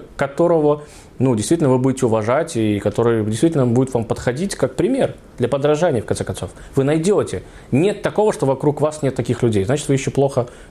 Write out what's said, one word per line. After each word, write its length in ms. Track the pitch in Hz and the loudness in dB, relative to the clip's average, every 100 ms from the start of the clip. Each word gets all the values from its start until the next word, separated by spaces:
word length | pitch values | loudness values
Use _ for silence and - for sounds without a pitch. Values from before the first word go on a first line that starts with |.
| - - | -4 -6
которого, 680 | 139 143 170 165 147 147 - - - - | -4 0 2 4 2 0 -4 -20 -14 -2
ну, 160 | 131 | 0
действительно 340 | 113 107 170 147 | 0 0 2 4
вы 100 | 127 | 2
будете 280 | 131 131 123 | 2 0 0
уважать 500 | 110 107 139 165 113 | 0 2 0 0 -2
и 220 | 110 101 | 0 0
который 460 | 104 101 117 113 | 0 0 2 2
действительно 420 | 107 110 165 165 123 | 0 0 0 2 2
будет 260 | 117 131 | 2 0
вам 120 | 120 | -2
подходить 500 | 107 120 - 123 196 | -4 -4 -4 -4 -4
как 220 | - 131 - | -2 -4 0
пример 400 | 180 262 135 - - - | 0 0 -2 -4 -14 -4
для 100 | 120 | -2
подражания, 520 | 143 147 151 175 123 | 0 2 2 2 0
в 40 | |
конце 180 | - 98 | -2 -4
концов. 280 | - 95 90 - - - | -6 -8 -10 -12 -8 -2
Вы 80 | |
найдете. 580 | 135 156 165 185 - 92 - - - | 0 2 2 2 0 -4 -12 -20 -2
Нет 300 | 123 190 208 | 0 2 0
такого, 300 | - 147 214 | -4 0 0
что 140 | - 135 | 2 0
вокруг 340 | 131 147 147 | 0 0 0
вас 220 | 151 151 | -2 -2
нет 140 | 135 - | -4 -2
таких 260 | 117 120 | -2 0
людей. 220 | 120 107 | 0 2
Значит, 240 | 98 147 - | 0 -2 0
вы 60 | |
еще 180 | 139 139 | -2 0
плохо 340 | 135 135 127 120 - - | 0 0 0 -4 -8 -10